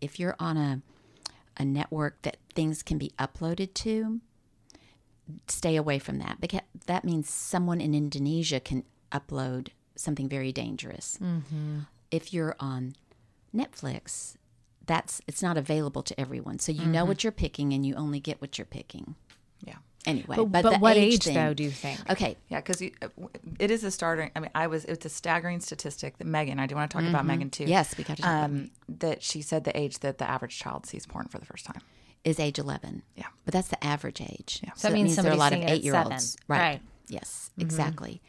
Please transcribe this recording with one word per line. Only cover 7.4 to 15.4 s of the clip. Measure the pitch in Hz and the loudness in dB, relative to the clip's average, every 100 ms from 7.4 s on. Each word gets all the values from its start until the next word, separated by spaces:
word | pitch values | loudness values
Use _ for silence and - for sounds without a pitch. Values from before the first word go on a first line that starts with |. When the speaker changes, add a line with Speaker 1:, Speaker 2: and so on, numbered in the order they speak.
| - 180 175 170 | -2 0 2 2
Speaker 1:
in | 151 | 2
Indonesia | 147 147 143 139 165 156 135 | 2 2 0 2 2 2 -2
can | - 131 - _ _ | 0 -4 -4 _ _
upload | 143 - 139 131 127 131 - _ - | -8 -4 -4 -2 -4 -6 -16 _ -8
something | - 143 135 | -4 -2 -2
very | 139 131 | -2 -2
dangerous. | 127 117 104 - - - - | -4 -6 -8 -10 -10 -8 -4
Speaker 2:
Mm-hmm. | 180 170 139 151 151 151 147 _ _ | -2 -2 -2 -4 -4 -4 -6 _ _
Speaker 1:
If | 165 - | -4 -2
you're | 180 160 - | -2 -2 -2
on | 135 131 127 - _ _ _ _ _ 214 | -4 -4 -6 -10 _ _ _ _ _ -4
Netflix, | 277 - 139 - - - - - _ _ _ _ - | -4 -6 -8 -8 -8 -10 -12 -16 _ _ _ _ -2
that's, | 165 - - - | 0 0 -8 -8
it's | - | -2